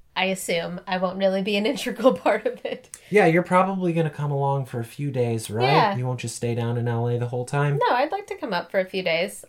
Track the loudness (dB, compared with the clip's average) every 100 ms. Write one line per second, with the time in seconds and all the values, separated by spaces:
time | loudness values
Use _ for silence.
0 | _ -4 -2 -2 -2 -4 -4 -8 -6 -2
1 | -2 0 0 2 0 0 0 -2 -4 2
2 | 2 4 2 0 0 -6 -8 -10 -14 -20
3 | 0 4 6 6 4 4 2 0 0 0
4 | 0 -2 -2 0 2 0 -2 -6 -8 -6
5 | -4 0 0 0 -2 0 4 4 4 0
6 | -4 -4 -6 -6 -4 -2 -2 -2 -2 -2
7 | 0 -2 -2 -4 -4 0 0 2 2 2
8 | 0 -4 -8 -8 -4 -4 -2 -2 -2 -2
9 | 0 0 -2 -6